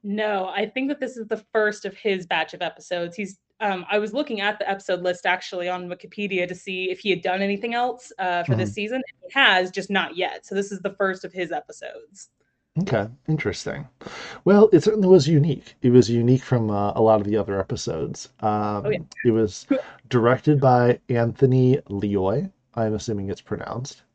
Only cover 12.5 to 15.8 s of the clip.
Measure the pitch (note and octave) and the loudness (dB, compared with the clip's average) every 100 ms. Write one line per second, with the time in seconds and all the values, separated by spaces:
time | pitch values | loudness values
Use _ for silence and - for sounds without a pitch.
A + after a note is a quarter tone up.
12.5 | _ _ - F#3+ A2+ G#2 B2 - D#3 G#2 | _ _ -6 -2 -2 -2 -10 -4 -2 -2
13.5 | F2 - D2 - _ - - - - - | -6 -8 -10 -12 _ -18 -16 -16 -4 4
14.5 | G3+ G#3+ D#3+ G#3 G#3+ F#3+ F#3 C#3 D#3 D#3+ | 8 8 8 4 2 8 8 8 4 2
15.5 | C3+ - - | -2 -8 -2